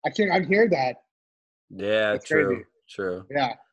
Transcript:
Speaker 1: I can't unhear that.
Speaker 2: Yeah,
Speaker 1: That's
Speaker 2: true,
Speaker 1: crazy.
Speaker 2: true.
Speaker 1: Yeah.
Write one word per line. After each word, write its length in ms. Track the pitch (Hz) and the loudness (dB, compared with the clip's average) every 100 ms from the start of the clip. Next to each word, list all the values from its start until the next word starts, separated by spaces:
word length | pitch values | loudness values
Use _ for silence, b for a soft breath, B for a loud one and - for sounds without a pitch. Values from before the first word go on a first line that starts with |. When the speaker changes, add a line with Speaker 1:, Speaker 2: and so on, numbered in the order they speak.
| 151 | -6
Speaker 1:
I 40 | |
can't 200 | - 202 | 0 2
unhear 380 | 185 165 196 226 | 2 2 2 4
that. 320 | 160 127 120 _ _ _ _ _ _ _ | 2 0 -4 _ _ _ _ _ _ _
Speaker 2:
Yeah, 440 | 95 101 107 107 | -8 0 2 2
Speaker 1:
That's 120 | 107 - | -2 0
Speaker 2:
true, 200 | - 98 | 0 2
Speaker 1:
crazy. 180 | 95 104 _ _ | -2 -6 _ _
Speaker 2:
true. 360 | - 95 90 98 | -8 -6 -6 -6
Speaker 1:
Yeah. 240 | 143 127 113 _ | -2 -2 -4 _